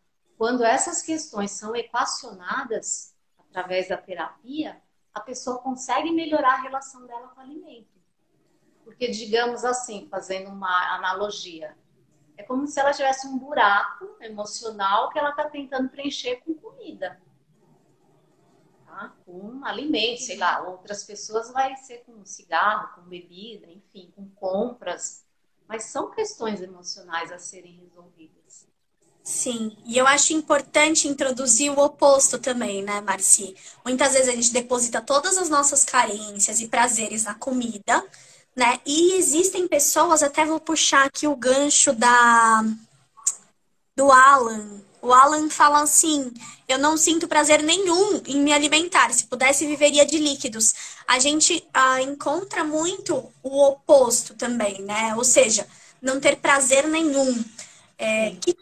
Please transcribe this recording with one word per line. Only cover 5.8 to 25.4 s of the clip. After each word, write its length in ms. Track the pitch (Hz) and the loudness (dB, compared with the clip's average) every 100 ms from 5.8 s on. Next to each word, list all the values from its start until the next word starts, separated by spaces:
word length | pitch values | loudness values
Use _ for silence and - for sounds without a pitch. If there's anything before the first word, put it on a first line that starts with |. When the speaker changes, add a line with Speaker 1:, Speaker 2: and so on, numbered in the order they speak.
| - 254 311 | -4 -4 -2
Speaker 1:
melhorar 420 | 330 320 302 254 262 | -4 -2 0 2 0
a 60 | |
relação 440 | 262 262 - 254 247 | -2 -10 -10 -20 -18
dela 220 | 240 247 | -18 -18
com 100 | 262 | -20
o 40 | |
alimento. 500 | 262 311 330 233 202 190 _ _ _ _ _ _ _ _ | -20 -20 -20 -20 _ _ _ _ _ _ _ _ _ _
Porque, 240 | 226 - 240 | _ -8 -8
digamos 540 | 208 226 226 240 233 | -6 -4 -2 -2 -4
assim, 440 | 247 247 - 202 - | -4 -4 -8 -14 -12
fazendo 400 | 190 185 190 196 | -12 -10 -10 -12
uma 460 | 196 190 180 170 185 | -10 -4 -2 -2 -6
analogia, 800 | 185 190 208 202 185 160 151 - _ _ _ _ _ - | -6 -6 -8 -10 -16 -16 -18 -20 _ _ _ _ _ -20
é 60 | |
como 240 | 208 254 285 | -10 -8 -6
se 120 | 285 | -2
ela 140 | 277 | -2
tivesse 340 | 285 269 262 269 | 0 -2 -2 -6
um 100 | 262 | -10
buraco 800 | 269 294 208 202 - - 381 - | -6 0 2 2 -2 -8 -18 -18
emocional 880 | 226 208 208 - 220 208 196 208 269 | -16 -12 -12 -12 -12 -6 -2 0 -2
que 100 | 311 | -4
ela 140 | 285 | -4
tá 160 | 285 294 | -4 -8
tentando 400 | 294 269 269 262 | -10 -10 -8 -8
preencher 480 | - 285 - 480 494 | -8 -10 -8 -8 -8
com 160 | - 311 | -10 -12
comida. 640 | 440 539 381 208 190 - _ _ _ _ _ _ _ _ _ _ _ _ _ _ _ _ _ | -14 -20 -20 -12 -12 -14 _ _ _ _ _ _ _ _ _ _ _ _ _ _ _ _ _
Tá? 280 | 175 214 _ - | -16 -16 _ -20
Com 380 | 180 208 254 | -18 -16 -12
alimento, 580 | 262 202 294 240 226 233 | -10 -6 -2 -2 -2 -4
sei 160 | - 180 | -10 -4
lá, 240 | 180 147 | -2 -2
outras 420 | 170 185 - 202 | -6 -14 -14 -14
pessoas 480 | - 202 - 220 233 | -14 -16 -8 -8 -4
vai 240 | 254 269 277 | -4 -4 -6
ser 220 | - 240 _ | -20 -20 _
com 180 | 226 190 | -20 -20
cigarro, 720 | - - 165 196 220 - - | -20 -6 -2 0 -2 -8 -18
com 60 | 175 | -20
bebida, 580 | 175 170 175 220 208 165 | -20 -20 -20 -20 -20 -20
enfim, 440 | 185 _ 196 180 - | -20 _ -20 -20 -20
com 140 | 196 | -20
compras. 920 | _ 190 190 240 240 180 175 - - _ _ | _ -6 -4 -4 -8 -12 -10 -12 -16 _ _